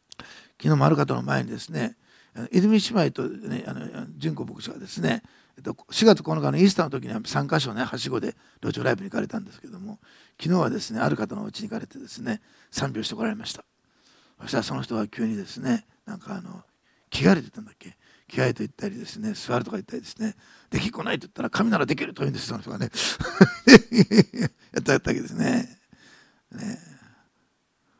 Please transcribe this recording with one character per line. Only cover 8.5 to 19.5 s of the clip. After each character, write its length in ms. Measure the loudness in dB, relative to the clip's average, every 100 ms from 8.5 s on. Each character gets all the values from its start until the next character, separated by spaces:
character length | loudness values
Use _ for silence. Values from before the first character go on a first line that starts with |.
| _
路 100 | -6
上 120 | -2
ラ 80 | 0
イ 40 | 0
ブ 60 |
に 80 | -2
行 60 | -4
か 40 |
れ 60 | -4
た 120 | -6
ん 60 |
で 80 | -10
す 80 | -16
け 60 | -18
ど 120 | -14
も、 180 | -14 -14 _ -20 -20 -8
昨 140 | 0
日 60 | 2
は 100 | 2
で 80 | -2
す 140 | -4
ね、 80 | 0
あ 80 | 0
る 80 | 0
方 180 | -2
の 80 | -6
お 40 | -8
家 140 | -10
に 80 | -10
行 60 |
か 60 | -10
れ 60 | -10
て 120 | -16
で 80 | -16
す 120 | -10
ね、 220 | -6 -6 -8 _ _
賛 220 | -6 -4
美 80 | -4
を 20 |
し 60 | -6
て 60 |
こ 100 | -4
ら 60 | -4
れ 40 |
ま 120 | -4 -8
し 60 |
た。 120 | -12 -14 _ _ _ _ _ _ _
そ 40 | -4
し 40 |
た 60 | -4
ら 40 |
そ 120 | -2
の 80 | -6
人 120 | -4
が 140 | -4 -4
急 180 | -4 -4
に 100 | -4
で 80 | -6
す 120 | -6
ね、 280 | -2 -2 -2 _ -16
な 100 | -14
ん 20 |
か 160 | -12 -12
あ 40 |
の、 220 | -12 -16 -20 _ _ _ _
汚 220 | 2 6
れ 80 | 6
て 80 | 2
た 100 | -14
ん 40 |
だ 80 | -18
っ 20 | -18
け？ 180 | -20 -20 _ _ -8
着 120 | 0
替 40 |
え 100 | 0
と 40 | 0
言 100 | -6
っ 20 |
た 180 | -6 -8
り 80 | -8
で 60 | -12
す 100 | -8
ね、 160 | -6
座 260 | -6 -2